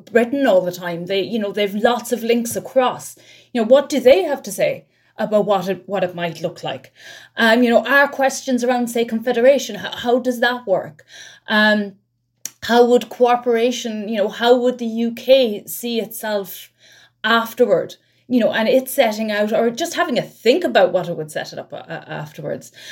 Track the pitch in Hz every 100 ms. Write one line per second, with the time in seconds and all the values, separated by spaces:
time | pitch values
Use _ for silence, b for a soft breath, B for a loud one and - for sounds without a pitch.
0 | - 220 233 277 269 185 180 175 180 170
1 | 175 196 180 226 202 196 208 202 233 240
2 | - 226 226 240 233 196 - 262 247 156
3 | - - b b b 240 220 269 277 285
4 | 240 349 330 277 208 - 156 - _ _
5 | _ - 214 208 196 196 185 180 - 196
6 | 180 175 170 156 165 - 156 127 - B
7 | B B B - 226 233 240 233 233 277
8 | 277 277 269 - - 247 240 247 233 233
9 | 233 226 220 233 254 277 - 202 - -
10 | 247 247 247 233 240 247 220 175 151 -
11 | _ B B B - 214 214 208 202 -
12 | _ _ _ _ - _ - 233 240 247
13 | 240 - 240 240 247 226 240 247 233 214
14 | 208 226 202 - 233 254 247 247 233 226
15 | 233 233 - 269 240 208 - - 240 233
16 | 208 - 220 208 190 - - _ b b
17 | b _ 220 233 233 - 226 170 123 -
18 | _ _ - 247 214 208 220 262 254 -
19 | 233 214 220 208 208 226 233 233 339 -
20 | 349 220 151 - 220 311 349 226 180 180
21 | 170 165 156 - - 143 - - - 165
22 | - 156 151 - 151 - - B B